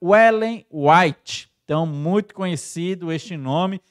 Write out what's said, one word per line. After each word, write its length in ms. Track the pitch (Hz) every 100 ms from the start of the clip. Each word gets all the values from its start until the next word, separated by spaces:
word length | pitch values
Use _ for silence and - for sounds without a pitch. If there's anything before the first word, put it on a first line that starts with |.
Ellen 640 | 175 214 226 220 220 226 -
White. 800 | 156 143 165 175 - - - - _ -
Então, 200 | 151 165
muito 480 | 147 151 202 208
conhecido 800 | - 185 165 - 170 175 185 170
este 240 | 160 - 170
nome 460 | 131 151 185 196 -